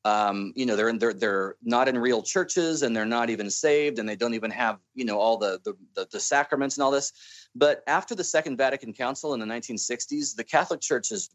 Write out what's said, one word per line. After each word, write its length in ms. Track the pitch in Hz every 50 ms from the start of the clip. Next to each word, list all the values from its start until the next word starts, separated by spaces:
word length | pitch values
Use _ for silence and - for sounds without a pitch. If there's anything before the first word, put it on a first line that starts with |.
| -
um, 460 | 107 107 107 104 104 98 101 101 92 -
you 100 | 127 131
know, 100 | 123 107 101
they're 100 | 107 113
in, 80 | 117 107
they're, 160 | 110 117 101
they're 420 | 95 113 104 98 98 95 98 - _
not 260 | - 117 120 123 131 131
in 80 | 127 123
real 240 | 117 127 120 110 98
churches 580 | - - 190 180 180 - 185 170 165 160 160 147
and 120 | 120 113
they're 100 | 110 107
not 240 | 110 120 120 117 117
even 200 | 113 101 104 101
saved 500 | 98 - - 156 147 147 147 147 143 120
and 80 | 113 110
they 80 | 104
don't 180 | 92 117 120 117
even 160 | 110 110 110
have, 280 | 107 120 123 110 107 98 _ _ -
you 80 | 131 127
know, 140 | 110 104 104
all 180 | 104 113 113 101
the, 220 | 104 98 95 92 -
the, 80 | 104 98 95 95 - -
the, 120 | 98 95 - -
the 60 | 101
sacraments 540 | - - 143 143 143 - 151 135 139 135 131 143
and 60 | 139
all 80 | 135
this. 200 | 139 139 139 - - - - - - - - _ -
But 300 | 120 147 147 143 - -
after 300 | 139 151 180 190 - 233
the 80 | 185 165
Second 340 | - - 156 156 165 131 117
Vatican 360 | 135 131 135 - - 113 101
Council 400 | - 127 123 139 - - 151 139
in 60 | 117
the 60 | 110
nineteen 320 | 107 113 120 117 - 113 98
sixties, 560 | - - 120 117 - - 147 151 147 - -
the 80 | 117 117
Catholic 380 | - - 156 - - 170 127
Church 280 | - - 147 120 - -
has 200 | 110 98 - - _